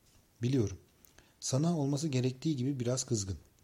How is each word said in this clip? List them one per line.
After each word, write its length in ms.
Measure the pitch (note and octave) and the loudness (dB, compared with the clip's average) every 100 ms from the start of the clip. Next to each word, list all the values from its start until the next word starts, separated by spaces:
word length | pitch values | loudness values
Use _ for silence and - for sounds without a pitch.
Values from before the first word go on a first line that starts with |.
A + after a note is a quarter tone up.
| _ - _ - | _ -20 _ -4
"Biliyorum." 360 | A#2+ C3+ G2+ - - _ - - - - | 0 2 2 -2 -18 _ -20 -20 -20 -12
"Sana 380 | - C3 D#3+ E3+ | -2 0 2 2
olması 300 | C#3 D3 D#3+ | 0 0 0
gerektiği 480 | B2+ B2+ B2+ E3 C#3 | 0 0 0 -2 0
gibi 240 | B2+ C#3 | 0 0
biraz 240 | A#2+ B2+ | 0 0
kızgın." 340 | - A#2 G2 E2+ - _ | 0 -2 -2 -6 -10 _